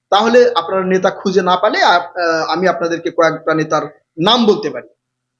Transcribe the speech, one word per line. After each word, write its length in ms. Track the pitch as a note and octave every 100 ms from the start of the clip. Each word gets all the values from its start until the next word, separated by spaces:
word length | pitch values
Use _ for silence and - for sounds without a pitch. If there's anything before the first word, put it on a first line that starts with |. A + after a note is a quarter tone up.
| -
তাহলে 400 | G3 A3 B3 B3
আপনারা 300 | E3+ E3+ F#3+
নেতা 260 | F#3 F#3 F#3
খুঁজে 320 | F#3 G3 F#3+
না 140 | F3+ F3+
পেলে 260 | G#3+ E4+
আপ-, 360 | D#4 F3 F3 F#3
আহ, 260 | E3+ D#3+ D#3+
আমি 200 | D#3+ F#3
আপনাদেরকে 420 | E3+ E3+ E3 E3+
কয়েকটা 440 | E3 E3 D#3 -
নেতার 280 | D#3+ D#3 D#3 D3 - _ -
নাম 280 | F3 B3 A3
বলতে 240 | F3+ D3
পারি। 180 | B2 - _ _ _ _ _